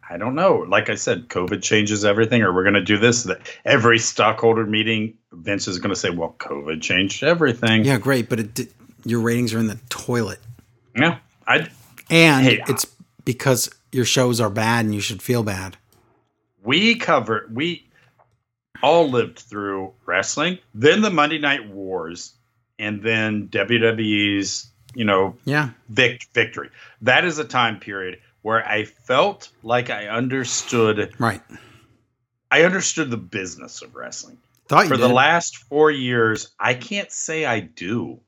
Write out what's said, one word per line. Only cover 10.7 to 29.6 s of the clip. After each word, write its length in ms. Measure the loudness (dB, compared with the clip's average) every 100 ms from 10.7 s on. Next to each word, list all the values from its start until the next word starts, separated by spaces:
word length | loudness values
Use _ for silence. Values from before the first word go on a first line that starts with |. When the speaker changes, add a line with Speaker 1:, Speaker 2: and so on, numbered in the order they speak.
| _ _ 0
Speaker 1:
Yeah, 220 | 0 0 _ _ 0
I 220 | 0 0 -14 _ -20 2
Speaker 2:
And 340 | 6 8 6
Speaker 1:
Hey, 180 | 4 4 0
Speaker 2:
it's 200 | -4 -4 _ -20 _
because 460 | -6 -2 0 0 -2 -10 _
your 120 | -2
shows 360 | 0 2 2 2
are 100 | 0
bad 340 | 0 0 2
and 100 | 0
you 60 | -2
should 220 | -6 -8
feel 220 | -2 -2
bad. 320 | 0 -6 -10 -16 _ _ _ _ _ _ _ _
Speaker 1:
We 320 | -2 2 2 0
covered, 580 | 2 0 0 -6 -6
we 340 | -6 -6 -6 _ _ _ _ _ _ _ _ _ -2
all 260 | 2 4 4
lived 300 | 0 -2 -6
through 540 | -14 -8 -6 -6 -8 _ -2
wrestling, 520 | -2 0 -2 -4 -4 _
then 280 | 2 4 4
the 80 | 2
Monday 280 | 2 2 0
Night 300 | -2 -2 -4
Wars, 680 | -12 -8 -6 -8 -12 -16 _ _ _ _ _
and 200 | -8 -4
then 440 | -2 0 0 -2 -4
W 300 | -2 0 2
W 600 | 2 2 0 2 2 0
E's, 280 | -4 -8 -12 _ -20
you 100 | -6
know, 320 | 2 2 2 -2
Speaker 2:
Yeah. 260 | -4 -2 -4 -8 _
Speaker 1:
vic-, 380 | 0 0 0 -6
victory. 360 | -2 -2 -4 -14 _ -20 _
That 220 | 2 2
is 140 | 2 -4
a 60 |
time 340 | -4 0 0 -2
period 400 | -10 -10 -10 -12 _ _
where 240 | -2 -2 -2
I 180 | -4
felt 680 | -4 _ _ 0 2 -2 -18 _